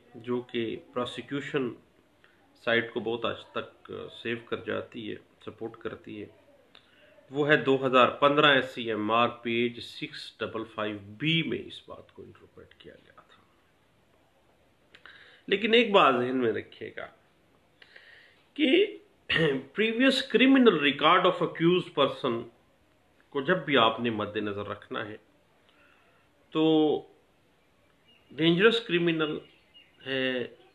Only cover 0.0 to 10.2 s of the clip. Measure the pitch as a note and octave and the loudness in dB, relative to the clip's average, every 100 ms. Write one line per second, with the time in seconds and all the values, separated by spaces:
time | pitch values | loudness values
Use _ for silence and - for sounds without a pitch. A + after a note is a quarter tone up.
0 | _ - A#2 B2 A#2+ A#2+ A2 - - B2+ | _ -16 -6 -6 -6 -6 -6 -8 -10 -8
1 | A#2+ - - C#3+ C#3 D3 B2 G#2 _ _ | -8 -10 -10 -10 -6 -4 -6 -8 _ _
2 | _ _ _ _ _ _ - A#2 A#2 B2 | _ _ _ _ _ _ -2 0 0 -6
3 | A2 A#2 G#2+ G2 - A#2 - _ - G2+ | -6 -6 -6 -8 -10 -12 -12 _ -16 -14
4 | F2+ - A2+ A#2 - G#2+ G2+ G#2 - B2+ | -14 -12 -10 -10 -8 -10 -8 -8 -8 -14
5 | G#2 G#2 _ _ - G#2 A2+ - G#2+ G#2+ | -12 -14 _ _ -20 -14 -14 -12 -14 -14
6 | - G#2+ G#2 _ _ _ _ - _ _ | -16 -16 -16 _ _ _ _ -20 _ _
7 | _ _ - C3+ C#3+ D3+ B2 C3+ C3 B2+ | _ _ -10 -2 4 4 4 2 4 6
8 | A#2 - C#3+ D3 D3+ C3 C3 - A2+ G#2+ | 4 4 2 6 4 4 0 -8 -6 -4
9 | G#2+ A2+ A#2+ - A#2+ A#2 A#2+ A#2 - - | 0 2 0 -2 -4 -2 -2 -4 -16 -14
10 | D3 - | -14 -14